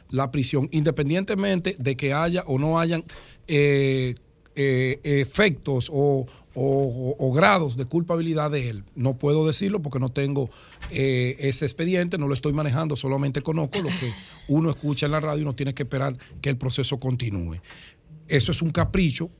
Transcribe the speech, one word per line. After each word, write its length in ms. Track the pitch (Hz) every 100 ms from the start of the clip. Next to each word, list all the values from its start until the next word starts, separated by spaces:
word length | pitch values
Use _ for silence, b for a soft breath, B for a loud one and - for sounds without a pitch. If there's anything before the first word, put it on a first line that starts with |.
| -
la 220 | 131 135
prisión, 380 | 143 123 143 135
independientemente 1000 | 156 156 156 143 175 190 196 202 190 185 -
de 180 | 131 131
que 160 | 139
haya 300 | 143 170 180 160
o 120 | 131
no 220 | 151 165
hayan, 240 | 170 165 165 B B B -
eh, 680 | 147 143 139 135 131 127 123 _ _ - 147
eh, 440 | 139 127 131 135
efectos 840 | 151 139 127 - 208 135 - 131 120
o, 320 | 143 143 135
o, 20 | 123 B B
o, 600 | 127 135 135 135 123 127 143
o 140 | 131
grados 440 | 135 202 190 147 120
de 80 |
culpabilidad 680 | 123 170 170 170 165 156 151
de 200 | 147 120
él. 140 | 101 - -
No 220 | 131 127
puedo 280 | 143 156 156
decirlo 360 | - 196 208
porque 180 | 143 127
no 80 | 131
tengo, 380 | 143 139 139 127 B B B -
eh, 460 | 160 135 127 123 -
ese 260 | 139 127 143
expediente, 500 | - 170 180 175 160
no 100 | 139
lo 60 |
estoy 200 | 131 151
manejando, 420 | 147 151 123 160 143
solamente 460 | 135 139 143 135
conozco 380 | 156 160 139 202
lo 80 | 170
que 240 | 180 123 98 B B -
uno 220 | 147 165
escucha 340 | - 147 135 147
en 60 |
la 80 | 156
radio 200 | 151 151
y 20 |
uno 120 | 147
tiene 200 | 131 139
que 80 | 131
esperar 340 | 123 135 139 127 B -
que 80 | 139
el 80 | 127
proceso 420 | 131 139 123 120
continúe. 640 | 131 123 120 98 85 82 B B B B - - -
Eso 260 | 147 -
es 80 | -
un 120 | 165
capricho, 580 | 170 160 190 165 120 165